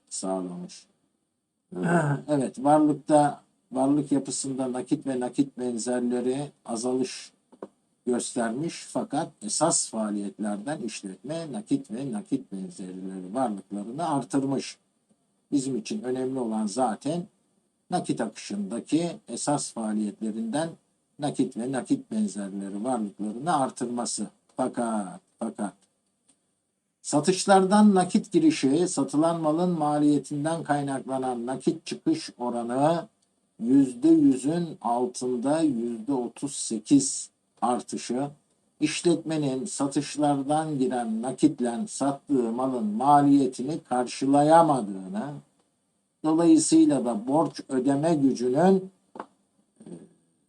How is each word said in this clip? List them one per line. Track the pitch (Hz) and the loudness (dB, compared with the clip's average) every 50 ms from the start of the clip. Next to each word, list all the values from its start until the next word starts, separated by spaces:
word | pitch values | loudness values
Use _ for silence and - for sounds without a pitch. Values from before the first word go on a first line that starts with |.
| _ - | _ -14
sağlamış. | - - - 95 95 92 90 90 90 90 90 87 - - - _ _ _ _ _ _ _ _ _ _ _ _ _ _ _ _ - 180 | -12 -8 -6 -4 -4 -4 -4 -6 -8 -10 -12 -14 -16 -20 -20 _ _ _ _ _ _ _ _ _ _ _ _ _ _ _ _ -12 -6
<clears throat> | 180 180 170 175 170 151 147 139 - - - | -4 0 2 2 2 2 2 0 -2 -2 0
Evet, | 151 139 123 107 - - 127 | 0 0 0 -2 -4 0 4
varlıkta, | 143 151 151 151 151 143 143 - - 156 147 147 143 - - - _ _ _ _ - | 6 6 6 6 4 2 0 0 4 6 6 6 4 0 -6 -14 _ _ _ _ -6
varlık | 120 131 131 139 147 147 143 - | -2 0 2 2 2 2 2 0
yapısında | 147 135 135 131 123 - - 135 131 127 131 123 | 0 -2 -2 -2 -6 -6 -6 -6 -4 -4 -4 -4
nakit | 120 127 123 - 160 143 - | -4 -4 -4 -4 -4 -4 -2
ve | 135 131 123 | -4 -4 -2
nakit | 123 120 123 - 139 139 - 117 | -4 -2 0 -2 -2 -2 -2 -6
benzerleri | 123 123 120 113 107 123 123 123 123 120 123 123 120 127 131 139 147 147 - _ - | -4 -4 -4 -4 -2 -2 -2 0 0 0 0 0 0 -2 -2 -2 -4 -8 -10 _ -12
azalış | - 117 110 117 127 127 131 127 123 - - - - _ _ _ _ - - - - _ _ _ _ _ _ - | -10 -8 -4 -2 -2 0 -2 -2 -4 -6 -12 -16 -18 _ _ _ _ -20 -20 -20 -20 _ _ _ _ _ _ -4
göstermiş | 123 123 117 110 - - 123 113 113 113 135 160 165 - - - - | -2 -2 -2 -2 -4 -4 -2 -2 -2 -2 -4 -4 -6 -6 -8 -12 -8
fakat | - 131 110 - - - 165 151 - - | -6 -6 -4 -4 -4 -4 -4 -6 -8 -12
esas | - 104 - - 151 170 160 - - - | -8 -6 -2 0 2 2 2 0 -2 -4
faaliyetlerden | - 110 107 107 104 104 101 98 - - 104 107 104 101 107 143 156 156 | -4 -4 -4 -2 -4 -4 -6 -6 -6 -6 -6 -4 -6 -6 -6 -8 -8 -6
işletme | 131 110 - - - 98 92 - - 127 156 165 - 151 | -8 -10 -10 -10 -12 -12 -12 -12 -10 -8 -8 -8 -8 -8
nakit | 123 107 104 - 139 139 139 - | -10 -8 -4 -2 -2 -2 -2 -4
ve | 107 131 143 135 | -10 -8 -6 -6
nakit | 110 104 101 - 135 131 - - | -6 -8 -6 -4 -6 -6 -6 -8
benzerleri | 98 95 95 90 - - 95 92 92 92 95 95 95 95 90 90 101 | -12 -10 -10 -12 -12 -12 -12 -12 -12 -10 -10 -10 -10 -10 -10 -8 -4
varlıklarını | 131 131 113 104 98 - - 101 101 101 113 123 151 170 151 | -4 -4 -4 -4 -6 -10 -10 -10 -10 -8 -8 -8 -6 -4 -2
artırmış. | 147 135 120 - - 139 131 139 135 123 - - - _ _ _ _ _ _ _ _ _ _ _ _ _ _ - | -2 -4 -4 -2 -2 -2 -2 -2 -2 -4 -6 -8 -14 _ _ _ _ _ _ _ _ _ _ _ _ _ _ -4
Bizim | - 143 127 135 127 | -2 -2 -2 -2 -4
için | 113 110 - 117 107 | -6 -6 -6 -8 -6
önemli | 113 127 127 127 127 127 135 131 | -6 -4 -4 -4 -4 -4 -4 -4
olan | 120 113 110 110 107 | -4 -4 -2 -2 -4
zaten | 104 95 127 131 113 104 - - 139 165 175 175 - _ _ _ _ _ _ _ _ _ _ _ - | -4 -2 -2 -2 -2 -2 -4 -4 -4 -4 -4 -6 -8 _ _ _ _ _ _ _ _ _ _ _ -6
nakit | 180 180 - - 147 - | -4 -4 -2 -4 -4 -4
akışındaki | 233 220 - - - - 208 202 202 190 - - - - 147 160 170 170 160 - _ - | -4 -8 -8 -12 -12 -8 -6 -6 -6 -6 -6 -8 -4 -2 0 0 0 -2 -6 -10 _ -12
esas | 120 117 - 196 196 - - - | -10 -6 -2 -2 -2 -2 -2 -6
faaliyetlerinden | - 117 113 110 107 107 107 104 95 - 110 110 104 113 113 113 117 147 165 170 - - _ _ _ _ _ _ _ - | -8 -6 -4 -4 -2 -2 -2 -4 -4 -6 -6 -6 -6 -6 -6 -4 -2 -4 -4 -4 -8 -14 _ _ _ _ _ _ _ -6
nakit | 147 139 - - 127 - - | -6 -4 -2 -2 -2 -2 -2
ve | 107 120 131 | -6 -6 -4
nakit | 135 123 107 - 139 - - - | -4 -4 -2 -2 -2 -4 -4 -4
benzerleri | 113 110 107 98 90 104 101 95 95 98 98 98 98 101 110 | -2 -2 -2 -2 -4 -6 -8 -8 -8 -8 -8 -8 -8 -6 -4
varlıklarını | 131 127 113 107 98 - - 101 107 107 120 139 175 165 | -2 -2 -2 -4 -6 -8 -8 -8 -8 -8 -6 -4 -2 0
artırması. | 143 131 113 - - 123 117 120 120 117 - - - 107 - _ _ _ _ _ | 0 0 -2 -4 -6 -6 -6 -4 -4 -4 -4 -6 -6 -8 -10 _ _ _ _ _
Fakat, | - 127 123 127 123 117 113 113 107 101 87 90 92 _ _ _ - | -4 -4 -4 -4 -4 -4 -2 -2 -4 -4 -6 -10 -16 _ _ _ -8
fakat | - 120 - - 104 95 - _ _ _ _ _ _ _ _ _ _ _ _ _ _ _ _ _ _ _ _ _ _ _ _ _ - | -8 -8 -6 -6 -8 -8 -8 _ _ _ _ _ _ _ _ _ _ _ _ _ _ _ _ _ _ _ _ _ _ _ _ _ -6
satışlardan | - - - - 196 185 - - 202 196 190 190 185 208 208 214 208 196 | -2 -2 0 2 2 0 2 4 6 6 6 6 6 6 8 8 8 8
nakit | 185 180 180 - 214 - - | 6 4 4 2 0 0 2
girişi, | - 165 156 156 151 - - 131 139 165 175 - | 2 4 4 4 4 4 2 2 4 4 2 0
satılan | - - 139 135 - 143 160 165 170 165 | 0 -2 -2 0 2 2 2 2 2 0
malın | 160 151 156 165 180 180 175 156 | 0 0 2 2 2 0 0 0
maliyetinden | 147 147 147 147 147 147 147 139 - - 151 147 143 160 165 165 147 | 0 0 2 2 4 4 4 2 0 -4 -4 -4 -2 -2 -4 -4 -2
kaynaklanan | - 143 147 139 139 135 127 - 127 131 131 127 127 123 120 117 | -2 -2 -2 -2 -4 -4 -6 -6 -4 -4 -4 -2 -4 -4 -4 -4
nakit | 123 131 127 - - 151 - - | -6 -6 -2 0 -2 -2 -2 -4
çıkış | - - - - 160 160 156 - - - - | -10 -10 -6 -2 -2 -2 -2 -4 -10 -10 -8
oranı | 123 120 117 120 117 120 123 135 143 160 170 165 - - _ _ _ _ _ _ _ _ _ - | -6 -4 -4 -4 -4 -4 -2 0 2 2 2 0 -4 -10 _ _ _ _ _ _ _ _ _ -6
yüzde | 113 - - 143 - 123 120 120 131 160 | 0 4 4 4 4 4 0 2 4 6
yüzün | 165 - - 139 131 - 127 143 165 175 175 160 - - | 6 8 8 6 4 4 0 0 0 0 -2 -4 -6 -6
altında | - 113 120 123 123 123 - - 127 123 123 120 113 135 151 165 | -4 -2 0 0 -2 -2 -4 -4 -4 -4 -2 -2 0 0 2 2
yüzde | 165 151 127 113 117 120 117 110 110 135 | 2 2 0 0 -2 -4 -6 -6 -4 -4
otuz | 139 127 120 113 - - - 139 - | -2 -2 -4 -6 -8 -8 -8 -8 -6
sekiz | - - - 117 110 - - 147 139 135 - - - - - _ _ _ _ _ - | -6 -6 -4 -6 -4 2 4 4 4 4 2 -4 -6 -10 -14 _ _ _ _ _ -4
artışı, | - 117 123 110 - - - 98 - - 120 131 143 143 - _ _ _ _ _ _ _ _ - | -2 0 0 -2 -4 -6 -8 -8 -6 -4 -4 -4 -4 -6 -8 _ _ _ _ _ _ _ _ -2
işletmenin | 147 151 - - - 175 165 - - 151 160 156 147 139 131 131 120 | -2 -2 -2 0 2 2 2 2 0 -4 -2 -2 0 -2 -2 -2 -4
satışlardan | 107 - - 139 143 - 151 143 - - 139 147 143 143 139 135 139 151 156 160 160 151 131 | -6 -4 -4 -2 -2 0 -2 -2 -2 -2 0 2 2 2 0 0 0 0 0 0 -2 -2 0
giren | 127 120 127 123 120 110 110 110 | 0 0 -2 -2 -4 -4 -4 -4
nakitle | 117 135 131 - 160 147 - - 120 120 117 113 107 - | -4 -6 -2 2 2 2 2 2 -2 -2 -2 -4 -6 -6
sattığı | - - 135 143 139 - _ - 143 127 117 113 | -4 -4 -2 -2 -2 -4 _ 0 0 2 2 0
malın | 113 123 131 135 127 120 110 | 0 -2 -2 -2 -2 -2 -2
maliyetini | 104 101 110 127 143 147 143 143 143 139 139 135 123 - - 123 143 160 151 - - | -2 -2 0 4 6 6 8 8 8 6 6 4 2 -2 -4 -6 -4 -6 -6 -4 -2
karşılayamadığını, | 123 123 123 120 - - 139 135 139 143 147 151 160 165 165 156 139 120 104 98 98 95 95 92 95 107 127 147 147 143 - _ _ _ _ _ _ _ _ _ _ _ _ _ _ _ - | -2 -2 -2 -2 -4 -4 0 2 4 6 6 8 8 8 8 6 4 0 -2 -4 -6 -8 -8 -8 -8 -6 -8 -8 -10 -14 -16 _ _ _ _ _ _ _ _ _ _ _ _ _ _ _ 0
dolayısıyla | 156 160 165 170 165 160 151 156 - 160 160 160 151 147 127 110 | 2 4 6 8 8 8 8 6 6 6 8 8 8 6 2 2
da | 120 117 104 110 127 | 0 -2 -2 -2 0
borç | 139 160 165 143 - - - - | 2 2 2 0 -2 -10 -8 -4
ödeme | 135 127 120 139 139 139 151 170 170 | -2 0 2 2 2 2 2 2 2
gücünün, | 147 135 131 113 107 120 127 127 147 175 190 196 190 190 - _ _ _ _ - - - _ _ _ _ _ _ _ _ _ _ _ | 4 4 2 2 2 0 0 2 4 6 6 6 4 2 -4 _ _ _ _ -16 -16 -16 _ _ _ _ _ _ _ _ _ _ _
e, | - - 87 82 - - _ _ _ _ _ _ _ | -18 -18 -18 -18 -18 -20 _ _ _ _ _ _ _